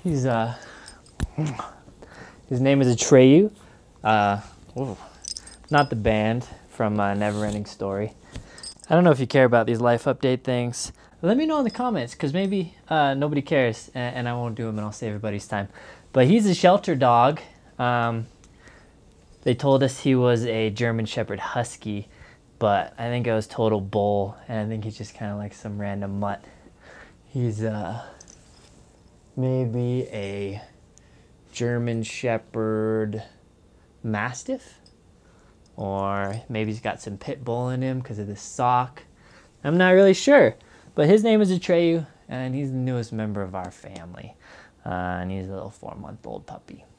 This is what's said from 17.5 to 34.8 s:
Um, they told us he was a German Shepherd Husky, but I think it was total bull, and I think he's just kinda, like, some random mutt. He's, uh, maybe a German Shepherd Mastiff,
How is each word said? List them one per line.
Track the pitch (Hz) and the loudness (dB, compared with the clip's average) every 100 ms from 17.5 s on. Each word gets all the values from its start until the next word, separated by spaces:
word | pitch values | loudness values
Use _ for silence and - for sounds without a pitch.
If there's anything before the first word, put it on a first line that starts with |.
| - - - | -20 -20 -4
Um, | 123 123 117 113 113 _ - - - - - _ _ _ _ - | -2 0 -2 -4 -8 _ -20 -20 -20 -20 -20 _ _ _ _ -8
they | - | -4
told | 123 143 135 | 0 2 4
us | 135 - | 2 0
he | 139 127 | 0 2
was | 123 120 120 | 4 2 0
a | 110 110 | -2 -4
German | 101 117 113 107 | -2 -2 -2 -4
Shepherd | - 107 98 | -6 -6 -6
Husky, | - 127 120 - 110 104 101 - - - _ _ | -6 -6 -6 -8 -10 -10 -10 -20 -20 -20 _ _
but | 110 101 - - | 0 0 -2 -8
I | |
think | 120 120 120 | -6 -4 -2
it | |
was | 110 107 | -2 -4
total | - 110 107 | -2 0 0
bull, | 95 107 101 101 98 - - | -2 -2 0 -2 -4 -10 -10
and | 110 107 | -8 -6
I | |
think | 110 | -8
he's | 110 110 | -10 -12
just | - | -16
kinda, | - 107 101 | -12 -10 -8
like, | 104 | -10
some | - 110 104 | -12 -12 -8
random | 101 101 98 101 | -6 -6 -6 -4
mutt. | 101 101 - - - _ - - - _ _ | -6 -6 -12 -20 -20 _ -20 -20 -20 _ _
He's, | 135 120 107 | -4 -4 -2
uh, | 110 107 87 113 - - - - - - - - - _ _ _ _ - | -4 -4 -8 -10 -14 -20 -20 -20 -20 -20 -20 -20 -20 _ _ _ _ -6
maybe | 127 131 123 120 123 123 - | -2 -2 -2 -2 -2 -4 -6
a | 107 98 101 98 101 - _ _ _ _ _ _ _ _ | -8 -8 -8 -8 -10 -16 _ _ _ _ _ _ _ _
German | - 120 120 120 113 | -6 -4 -2 -2 -4
Shepherd | 110 - 123 113 - 113 110 107 110 110 107 107 - _ _ _ _ _ _ _ | -6 -6 -4 -4 -4 -6 -2 -2 -2 -2 -4 -6 -12 _ _ _ _ _ _ _
Mastiff, | 113 107 113 123 - 262 - - | -6 -4 -4 -8 -8 -10 -10 -20